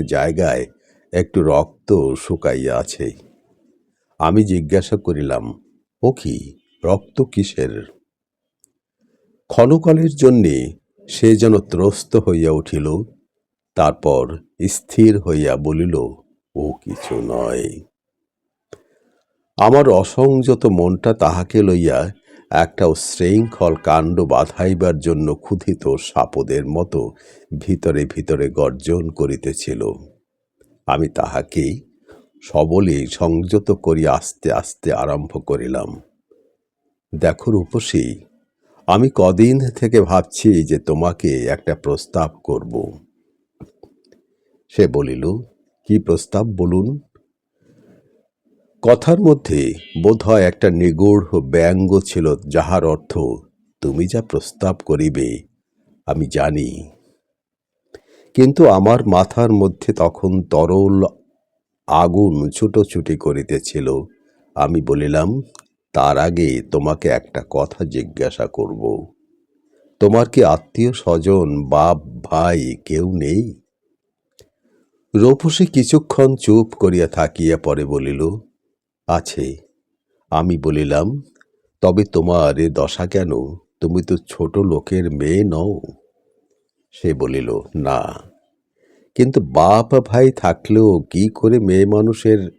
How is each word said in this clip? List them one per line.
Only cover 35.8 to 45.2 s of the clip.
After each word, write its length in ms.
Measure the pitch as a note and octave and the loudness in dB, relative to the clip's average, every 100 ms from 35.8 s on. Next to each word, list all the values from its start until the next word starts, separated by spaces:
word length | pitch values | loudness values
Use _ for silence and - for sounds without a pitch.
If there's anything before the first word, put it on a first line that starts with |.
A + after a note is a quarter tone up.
| - - - _ _ _ _ _ _ _ _ _ _ | -10 -14 -20 _ _ _ _ _ _ _ _ _ _
"দেখো 360 | D#2+ E2 D2+ - | -2 -2 -2 -2
রূপসী, 640 | G#2 F2 A#2+ - D2+ B1 G1+ - _ _ _ _ _ - | -2 -2 -6 -4 -2 -4 -8 -16 _ _ _ _ _ 0
আমি 240 | G2 C3 | 2 2
কদিন 440 | - F#2 F#2 A#2 C3+ C3 | 2 2 4 4 4 -2
থেকে 300 | - A#2 A2+ | -2 0 2
ভাবছি 640 | F2+ F#2 - - A2+ F2+ | 4 0 -2 0 2 2
যে 140 | D2+ D2+ | 2 -2
তোমাকে 640 | - D#2 F2 E2+ E2 C2+ | -2 -2 -2 -2 -2 -2
একটা 300 | A#1+ C#2+ - | -4 -6 -6
প্রস্তাব 560 | D#2+ C#3+ C#3 - - E2+ - | -6 -6 -6 -6 -4 -4 -6
করব।" 540 | - C2 A1+ A#1 - - _ _ _ _ _ _ - _ - _ _ _ _ _ _ _ _ | -8 -8 -6 -10 -10 -14 _ _ _ _ _ _ -20 _ -20 _ _ _ _ _ _ _ _
সে 180 | - F#2 | 0 0
বলিল, 380 | C2+ C2+ B1+ | 0 -4 -6